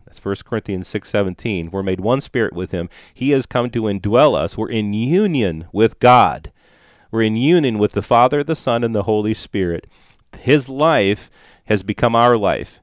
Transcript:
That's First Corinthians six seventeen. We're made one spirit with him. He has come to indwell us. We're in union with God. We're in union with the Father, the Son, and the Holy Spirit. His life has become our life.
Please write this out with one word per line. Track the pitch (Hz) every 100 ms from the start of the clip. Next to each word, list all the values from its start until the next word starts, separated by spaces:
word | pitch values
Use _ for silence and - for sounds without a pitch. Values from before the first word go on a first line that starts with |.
That's | - -
First | 98 98
Corinthians | - 113 - 95 92
six | 107 -
seventeen. | 107 98 90 123 98 82
We're | 98
made | 98 92
one | 98 131
spirit | - 127 110
with | 87 92
him. | 92 85 - -
He | _ 135
has | 139 123
come | 127 123
to | 117
indwell | 110 101 101 117 147 87
us. | 80 -
We're | 110
in | 113 104
union | 104 120 175 214 151 101 80 82
with | 95 110 -
God. | 120 123 95 65 - - _ _ _ _ _
We're | 113
in | 110 110
union | 135 175 139 107
with | 104
the | -
Father, | - 117 123 147
the | 143 160
Son, | - 117
and | 120 113
the |
Holy | 101 107 107
Spirit. | 107 - 104 90 85 - _ _ _ _ -
His | - 151 127
life | 135 156 147 98 104 - _ _ _ -
has | 107
become | 95 107 120 117
our | 120 120
life. | 98 65 - -